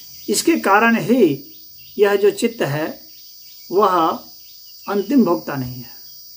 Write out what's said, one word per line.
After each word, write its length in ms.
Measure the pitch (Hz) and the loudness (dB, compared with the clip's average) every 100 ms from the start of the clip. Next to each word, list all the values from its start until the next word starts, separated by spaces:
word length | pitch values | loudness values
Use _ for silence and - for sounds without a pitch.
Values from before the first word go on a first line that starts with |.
| - - - | -20 -18 -6
इसके 240 | 202 - 294 | -2 0 0
कारण 400 | 220 202 233 226 | 2 2 4 0
ही 540 | 160 254 180 139 - - - - - - | 0 2 2 0 -10 -20 -20 -20 -14 0
यह 180 | 202 202 | 2 4
जो 140 | 202 | 0
चित्त 320 | - 240 - | 0 -4 -4
है 380 | 156 147 160 - - - - - - - - | -6 -4 -6 -10 -20 -20 -20 -20 -20 -20 -6
वह 360 | 185 208 180 165 233 - - - - - - - | 0 2 2 0 -2 -12 -20 -20 -20 -20 -20 -8
अंतिम 360 | 202 190 285 | -6 0 2
भोक्ता 320 | 180 160 - 139 | 2 0 -4 -8
नहीं 260 | 123 123 | -8 -12
है। 80 | 120 - - - - | -18 -20 -20 -20 -20